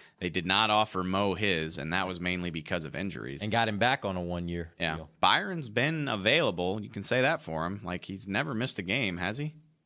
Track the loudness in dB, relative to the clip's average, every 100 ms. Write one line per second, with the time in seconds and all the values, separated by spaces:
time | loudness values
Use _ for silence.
0 | -20 _ -4 -2 2 4 6 4 4 0
1 | 0 2 2 2 0 0 -2 -4 -2 -2
2 | -2 -2 -4 -2 -4 -6 -4 -4 -4 -6
3 | -6 -6 -8 -6 0 2 2 2 2 2
4 | -2 -4 -2 -2 -2 -4 -6 -4 -2 -2
5 | -8 _ 6 6 2 -4 -2 0 0 0
6 | -2 0 4 4 4 2 0 0 -4 -6
7 | 0 4 4 2 -2 -2 -2 -4 -6 -6
8 | -6 -8 -2 -2 0 -2 -2 -2 -2 0
9 | 0 -2 -2 -4 -6 -8 -20 _